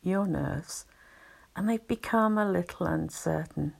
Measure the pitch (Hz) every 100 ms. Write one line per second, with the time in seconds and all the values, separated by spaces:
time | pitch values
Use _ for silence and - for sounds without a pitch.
0 | 180 196 202 147 139 139 - - - -
1 | - - - - - - 208 226 - 226
2 | - 226 220 214 208 180 175 - 165 160
3 | 160 - - 156 - - 151